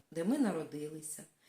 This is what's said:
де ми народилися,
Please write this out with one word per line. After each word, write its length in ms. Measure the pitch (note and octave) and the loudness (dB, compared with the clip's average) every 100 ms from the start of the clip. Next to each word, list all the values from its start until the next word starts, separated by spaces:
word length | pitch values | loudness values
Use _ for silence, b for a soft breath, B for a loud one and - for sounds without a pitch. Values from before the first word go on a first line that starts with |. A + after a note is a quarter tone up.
| _ | _
де 120 | E3 | 0
ми 140 | F3 D4 | 2 4
народилися, 840 | A3+ E3 D3+ D3 D3+ D#3 - - - b | 4 2 -2 -4 -6 -6 -8 -10 -12 b